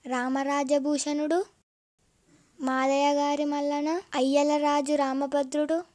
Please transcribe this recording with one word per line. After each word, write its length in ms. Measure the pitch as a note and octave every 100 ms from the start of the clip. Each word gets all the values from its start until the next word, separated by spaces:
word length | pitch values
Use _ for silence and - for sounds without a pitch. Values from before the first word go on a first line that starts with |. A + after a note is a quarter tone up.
| B3+
రామరాజభూషణుడు, 1400 | B3+ B3+ C4+ C4+ C#4+ C#4 D4 C#4 D4 D4 D4 D4+ E4+ G#4 _ _ _ _ _ _ _ _ _ _ -
మాదయ్యగారి 840 | C4 C4 C4+ C#4 C#4+ C#4+ C#4+ D4 D4
మల్లన, 560 | D4 C#4+ D4 D4+ E4+ - D4
అయ్యలరాజు 800 | C4 C#4+ D4 D4 D4 D4 C#4
రామభద్రుడు 880 | D4 C4+ C4+ C#4 C#4+ C4+ D4 D4+ E4 F4+